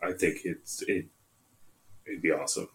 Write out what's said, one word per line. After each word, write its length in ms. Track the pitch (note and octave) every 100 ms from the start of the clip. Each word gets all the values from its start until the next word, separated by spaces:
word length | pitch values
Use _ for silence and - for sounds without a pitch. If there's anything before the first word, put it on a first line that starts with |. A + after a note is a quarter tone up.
I 100 | F2+
think 340 | F#2 F#2 - F2+
it's, 360 | - - -
it, 240 | - G2 - _ _ _ _ - - - - - -
it'd 160 | -
be 100 | D#2+
awesome. 360 | D2 C#2+ - -